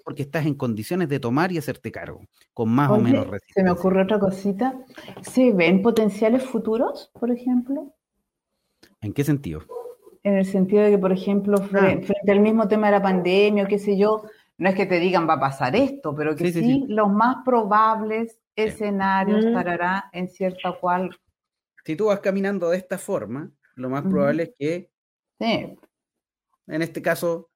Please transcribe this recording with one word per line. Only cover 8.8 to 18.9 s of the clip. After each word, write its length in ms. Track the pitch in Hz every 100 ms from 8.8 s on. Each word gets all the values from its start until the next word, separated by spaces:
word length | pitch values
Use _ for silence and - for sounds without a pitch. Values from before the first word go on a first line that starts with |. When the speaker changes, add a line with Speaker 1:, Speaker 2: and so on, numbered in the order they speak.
| - _
Speaker 1:
¿En 120 | 104
qué 120 | 98
sentido? 380 | 143 147 113 76 - - - - - _
Speaker 2:
En 140 | 202 196
el 60 |
sentido 380 | 190 196 185 208
de 80 | 208
que, 80 | 202
por 140 | 185
ejemplo, 440 | 185 - 202 202 202
fre-, 420 | 190 196 190 185
Speaker 1:
Ah. 40 | -
Speaker 2:
frente 260 | 202 202
al 80 | 202
mismo 260 | 214 220 214
tema 180 | 214 208
de 40 |
la 100 | 202
pandemia 600 | 190 185 175 190 208 208
o 40 | 196
qué 100 | 202
sé 180 | 202 196
yo, 260 | 208 214 - - _ -
no 100 | 180
es 60 |
que 120 | 190 190
te 120 | 175
digan, 300 | 180 180 165
"Va 60 |
a 60 | 160
pasar 360 | 135 - 131 190
esto", 380 | 269 277 160 147
pero 180 | 151
que 120 | 151 175
Speaker 1:
Sí, 60 |
sí, 60 | 165
Speaker 2:
sí, 60 | 233
Speaker 1:
sí. 180 | 269 269
Speaker 2:
los 240 | 214 208
más 240 | 208 226 262
probables 880 | - 240 214 208 220 220 214 220 226
Speaker 1:
Sí. 60 | - _ -
Speaker 2:
escenarios, 800 | 214 214 214